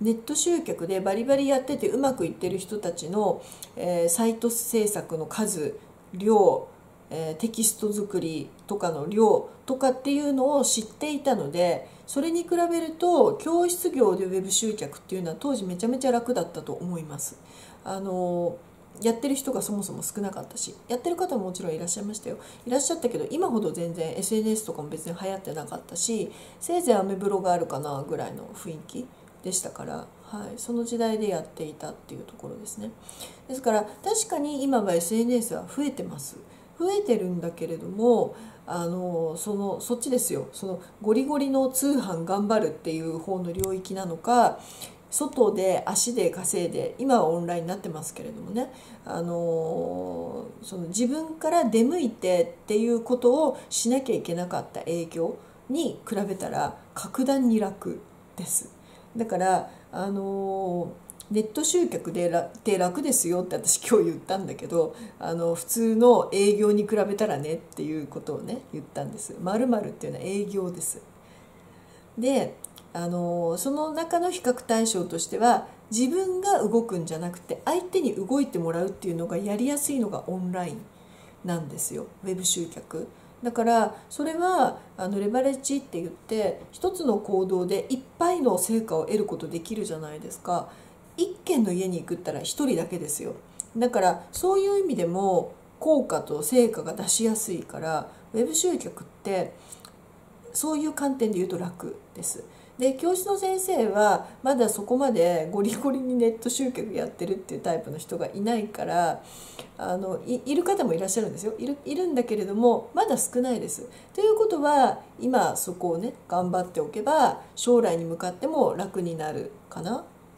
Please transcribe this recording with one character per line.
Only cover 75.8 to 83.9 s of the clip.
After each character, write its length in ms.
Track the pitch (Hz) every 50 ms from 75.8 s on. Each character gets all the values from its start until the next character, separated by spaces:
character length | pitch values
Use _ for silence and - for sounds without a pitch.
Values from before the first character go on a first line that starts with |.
| - -
自 180 | 214 226 254 254
分 320 | 320 370 381 370 370 370
が 220 | 381 403 392 - -
動 200 | 202 220 233 226
く 140 | - 196 175
ん 80 | 160
じ 80 | 160 165
ゃ 40 | 160
な 120 | 175 175
く 100 | 180 -
て、 200 | - - - - -
相 180 | - 311 359 359
手 180 | - - 381
に 140 | 320 226 202
動 260 | - 196 185 262 285
い 60 | 277
て 120 | - - 170
も 120 | 170 165 165
ら 120 | 170 180
う 40 | 196
っ 20 |
て 180 | 196 - - 185
い 40 | 165
う 40 |
の 100 | 165 170
が 100 | 170 175
や 200 | 170 202 208 208
り 100 | 214 240
や 120 | 277 285 285
す 140 | - - 285
い 60 | 262
の 100 | 220 190
が 160 | - - - -
オ 80 | 180
ン 160 | 185 180 180 180
ラ 140 | 185 180
イ 60 | 165 -
ン 80 | - - - - - - - - - - - - - -
な 140 | 180 170 170
ん 100 | 156 139
で 100 | - -
す 160 | - - 156
よ、 120 | 147 147 - - - 190
ウ 20 | 190
ェ 80 | 185
ブ 80 | 185 185
集 220 | - - 180 165
客。 420 | - - 170 - - - 160 - - - - - - - - -
だ 100 | 240 226
か 120 | 240 220
ら、 320 | 226 233 226 214 208